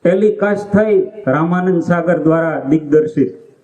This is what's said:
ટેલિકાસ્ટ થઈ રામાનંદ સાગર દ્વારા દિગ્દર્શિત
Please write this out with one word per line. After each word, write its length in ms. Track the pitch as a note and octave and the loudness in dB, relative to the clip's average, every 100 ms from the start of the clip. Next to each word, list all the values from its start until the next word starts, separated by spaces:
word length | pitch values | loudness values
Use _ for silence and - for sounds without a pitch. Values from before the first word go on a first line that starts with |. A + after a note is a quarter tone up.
| F3 | 2
ટેલિકાસ્ટ 680 | G3 G#3+ G3+ G3+ G3+ - | 2 0 0 -2 -2 0
થઈ 220 | G3 G#3+ G3 - - - C#3 | 0 2 2 0 -6 -2 0
રામાનંદ 460 | E3 F3+ F3+ F3 D#3+ | 0 0 0 -2 0
સાગર 280 | E3+ E3 E3+ D3+ | -2 0 0 2
દ્વારા 320 | E3 E3 D3 C3 | 0 0 -4 -2
દિગ્દર્શિત 600 | D#3 D3+ D3+ D3+ - C3 - - _ | -2 2 2 2 -2 -2 -4 -20 _